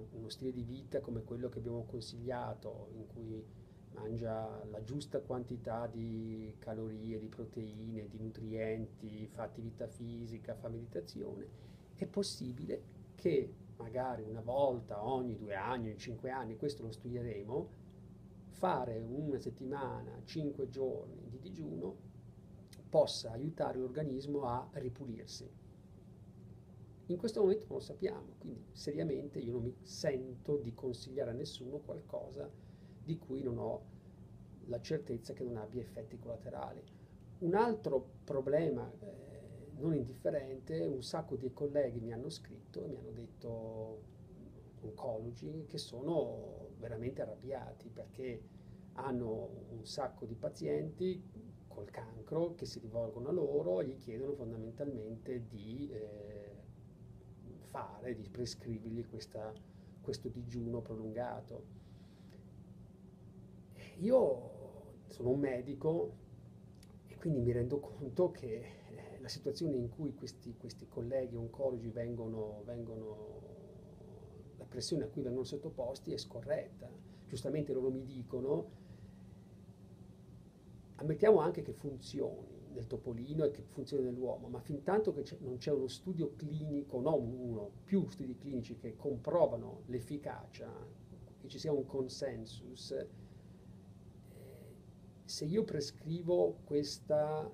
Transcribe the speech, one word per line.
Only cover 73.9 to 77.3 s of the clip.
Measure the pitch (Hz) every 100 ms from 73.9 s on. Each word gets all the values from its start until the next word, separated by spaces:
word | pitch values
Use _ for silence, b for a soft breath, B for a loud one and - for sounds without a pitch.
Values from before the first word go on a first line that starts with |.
| - - - - - - -
la | -
pressione | 127 - 156
a | -
cui | 151
vengono | 127 127
sottoposti | 123 143 160 - 123 135 -
è | -
scorretta. | - 117 123 156 - - 120 - - B
Giustamente | B